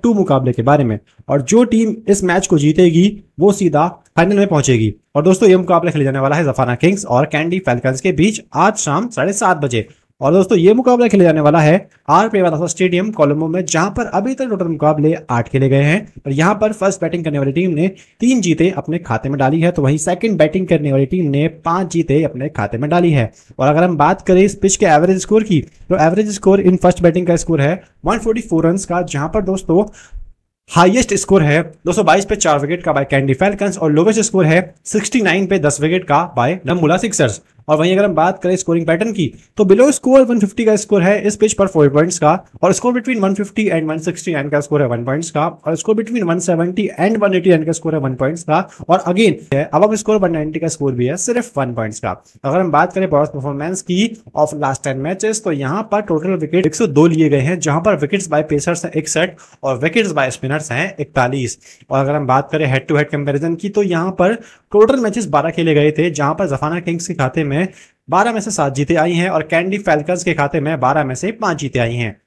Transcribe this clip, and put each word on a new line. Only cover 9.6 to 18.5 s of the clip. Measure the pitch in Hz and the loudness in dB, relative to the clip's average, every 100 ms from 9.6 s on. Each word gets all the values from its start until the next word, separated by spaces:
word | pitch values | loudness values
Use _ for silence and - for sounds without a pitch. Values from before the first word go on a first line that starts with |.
| 143 117 - _ _ - | -2 -4 -6 _ _ -4
और | 135 | 2
दोस्तों, | 185 185 202 | 2 4 4
ये | 175 | 4
मुकाबला | 226 254 247 233 | 4 4 2 4
खेले | 202 | 4
जाने | 175 156 | 4 4
वाला | 147 160 | 4 4
है | 151 185 - _ - | 4 2 0 _ 0
आर | 165 220 | 2 2
पी | 214 | 0
वाला | 175 151 170 | 0 0 -4
स्टेडियम | - 185 175 214 | -2 0 0 -2
कोलंबो | 214 143 151 160 | 0 0 0 -2
में, | 175 165 | -4 -2
जहां | 160 190 | -2 -2
पर | 226 233 | -2 -4
अभी | 185 226 | -2 -2
तक | 262 254 | -4 -4
टोटल | 190 170 | -4 -4
मुकाबले | 156 151 151 151 165 - | -2 0 2 0 0 -2
आठ | 120 - | -4 -2
खेले | 131 135 | 0 2
गए | 139 | 2
हैं। | 147 190 214 - 139 | 2 0 -4 -12 -6
और | |
यहां | 139 170 208 | 0 0 0
पर | 214 | -2
फर्स्ट | 214 196 196 | 0 -2 -2
बैटिंग | 165 175 | -4 -4
करने | 160 143 | -4 -2
वाली | 139 | -2
टीम | 147 185 | 0 -2
ने | 151 190 - _ - | 0 -2 -4 _ -2
तीन | 240 254 | 0 2
जीतें | 175 | 2